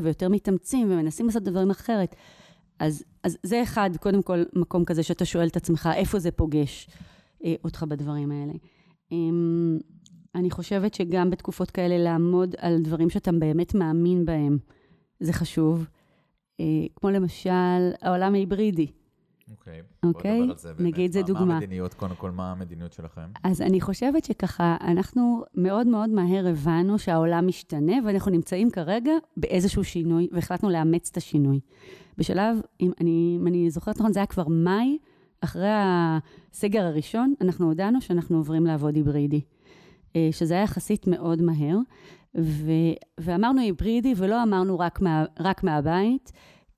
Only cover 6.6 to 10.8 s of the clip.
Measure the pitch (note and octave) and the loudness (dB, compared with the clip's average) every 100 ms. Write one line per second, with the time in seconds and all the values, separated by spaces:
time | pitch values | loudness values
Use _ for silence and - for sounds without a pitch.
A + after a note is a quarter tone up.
6.6 | C#3+ - - - - - _ - F3 E3 | 0 -4 -18 -20 -20 -20 _ -10 -6 -4
7.6 | E3 - D#3+ D3 D3 D3 C#3+ C#3+ C#3+ D3+ | -6 -8 -8 -6 -6 -4 -4 -6 -8 -10
8.6 | _ _ _ _ - E3+ E3 E3+ E3+ E3+ | _ _ _ _ -8 -4 0 0 0 2
9.6 | E3+ D#3+ - - _ - - F3+ F3+ - | 0 0 -4 -20 _ -20 -10 -2 -2 -2
10.6 | E3+ G3+ | -4 -2